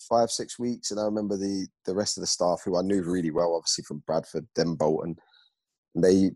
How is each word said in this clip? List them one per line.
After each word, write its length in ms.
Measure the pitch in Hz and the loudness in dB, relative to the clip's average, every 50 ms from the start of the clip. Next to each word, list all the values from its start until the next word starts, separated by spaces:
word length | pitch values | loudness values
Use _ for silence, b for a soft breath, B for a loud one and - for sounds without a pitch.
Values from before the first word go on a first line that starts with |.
| - - | -4 0
five, 200 | 117 117 120 117 | 2 2 2 2
six 260 | - - 113 - - - | 0 -4 -6 -8 -8 -6
weeks. 320 | 120 120 120 - - - | -4 -4 -4 -4 -6 -6
And 80 | 104 104 | -4 -2
I 40 | 107 | -2
remember 340 | 107 107 107 104 101 104 | -2 -2 -2 -2 -2 -2
the, 300 | 95 98 98 98 95 92 - _ _ _ | -2 -2 -2 -2 -4 -6 -8 _ _ _
the 80 | 95 92 | -4 -2
rest 220 | 101 104 - - | -2 -2 -2 -4
of 40 | 95 | -4
the 60 | 87 | -4
staff, 340 | - - - 90 87 85 - - | -4 -2 0 2 2 0 0 -2
who 120 | 98 90 | -2 -2
I 40 | 90 | 0
knew 220 | 92 95 101 95 85 | 0 2 0 0 0
really 280 | 85 90 92 82 80 | 0 0 0 0 0
well, 240 | 76 85 87 85 82 | 0 0 0 2 0
obviously 280 | 82 - - - - - | 0 -2 -2 -4 -4 -6
from 200 | - 73 76 - | -8 -12 -10 -6
Bradford, 420 | - 78 82 - - - 80 78 - - | -4 -2 -2 -4 -4 -6 -8 -8 -4 -2
then 200 | - 82 85 82 | -2 0 0 0
Bolton, 400 | 71 78 78 78 78 80 87 82 - b b b b b b b b _ _ _ _ _ _ - | 0 2 2 2 0 -2 -6 -10 -12 b b b b b b b b _ _ _ _ _ _ -2
they, 360 | 85 90 92 95 95 95 90 - | 4 6 6 8 8 6 4 4